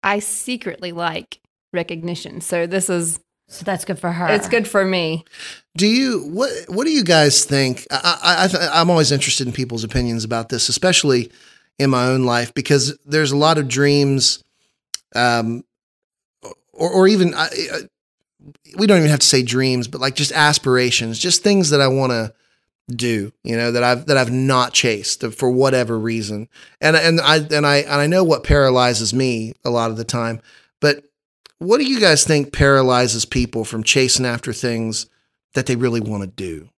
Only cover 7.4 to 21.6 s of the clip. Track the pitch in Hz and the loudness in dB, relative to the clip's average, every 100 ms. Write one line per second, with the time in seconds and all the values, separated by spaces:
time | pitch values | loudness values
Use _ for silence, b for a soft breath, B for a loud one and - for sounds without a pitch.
7.4 | - 139 131 120 - 143 175 170 - 175 | 0 0 0 -2 -6 -4 -2 0 0 2
8.4 | 185 180 165 156 170 170 139 135 135 - | 2 0 0 2 4 4 2 0 -2 -4
9.4 | 127 123 123 117 110 127 120 117 110 117 | -4 -6 -6 -6 -4 -4 -2 -4 -4 -6
10.4 | 117 120 - 123 185 180 147 127 117 b | -6 -4 -2 0 2 2 2 2 0 b
11.4 | b b b _ 139 131 123 131 127 120 | b b b _ 0 2 2 2 2 0
12.4 | 120 - 139 143 127 147 143 156 147 143 | -2 -6 0 2 0 -6 -4 0 0 2
13.4 | 151 156 135 120 143 143 139 135 127 - | 2 2 0 0 2 4 2 2 0 -2
14.4 | _ _ _ _ _ - _ - 120 117 | _ _ _ _ _ -16 _ -2 0 0
15.4 | 113 120 - _ _ _ _ _ _ _ | -2 -6 -12 _ _ _ _ _ _ _
16.4 | - - _ - 170 185 190 214 175 147 | -20 -20 _ -4 0 4 4 6 2 0
17.4 | 160 - - 151 - _ _ _ _ _ | -4 -4 -8 -8 -12 _ _ _ _ _
18.4 | 147 - _ - 208 190 151 143 - 135 | -20 -20 _ -2 4 6 4 4 4 2
19.4 | 123 123 131 127 117 - 131 135 143 156 | 2 0 0 -2 -4 -4 -4 -2 -4 2
20.4 | 151 - 135 127 123 117 113 113 180 175 | 2 2 2 2 2 0 -4 -4 -2 0
21.4 | 208 196 | 2 2